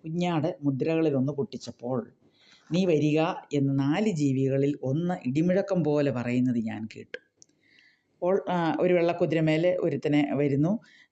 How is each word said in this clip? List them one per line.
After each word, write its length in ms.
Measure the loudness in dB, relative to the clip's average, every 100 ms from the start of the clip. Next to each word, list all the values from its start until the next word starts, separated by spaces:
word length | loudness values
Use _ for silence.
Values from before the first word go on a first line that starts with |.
"കുഞ്ഞാട് 460 | -8 -4 -2 0 -2 -2
മുദ്രകളിലൊന്ന് 680 | -2 0 0 2 2 0 0
പൊട്ടിച്ചപ്പോൾ 640 | -4 -6 -8 -14 -12 -6 -6 -6 _ _ _ _ -20 -4
നീ 100 | 0 2
വരിക 340 | 2 2 2 0 -4 -4
എന്ന് 200 | -2 0 0
നാല് 320 | 0 0 0
ജീവികളിൽ 640 | 0 0 0 0 2 0 -2
ഒന്ന് 320 | -4 -2 -2 -4 -2
ഇടിമുഴക്കം 540 | 0 2 0 0 0
പോലെ 260 | 0 0 0
പറയുന്നത് 480 | -2 -2 0 0 0
ഞാൻ 240 | -4 -6 -10
കേട്ടു." 320 | -12 -16 -18 _ _ -20 _ _ _ _ _ _
അപ്പോൾ, 280 | _ 0 0 0
ആ, 60 | 0 0 2
ഒരു 120 | 2
വെള്ളക്കുതിരമേൽ 680 | 4 2 2 0 2 2 2 2 2
ഒരുത്തനെ 420 | 0 -2 0 2 2
വരുന്നു. 380 | 0 0 2 0 -2 -8 -20 _